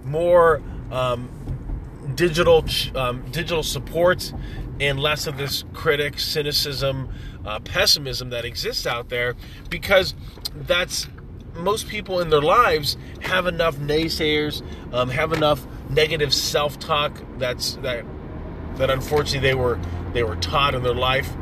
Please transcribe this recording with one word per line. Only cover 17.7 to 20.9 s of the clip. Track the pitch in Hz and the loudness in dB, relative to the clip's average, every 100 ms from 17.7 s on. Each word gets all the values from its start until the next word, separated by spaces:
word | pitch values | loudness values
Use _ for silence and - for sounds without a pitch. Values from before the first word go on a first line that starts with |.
| - | -4
that, | 131 120 - - - - - - - - | -4 -4 -8 -12 -12 -10 -10 -10 -10 0
that | 131 | 2
unfortunately | 131 - 147 143 139 | 2 2 2 2 2
they | 135 131 | 2 4
were, | 123 110 - - - | 2 0 -2 -6 -4
they | 123 | 0
were | 113 104 | 0 -2
taught | - 151 139 131 | 0 2 2 2
in | |
their | 123 | 0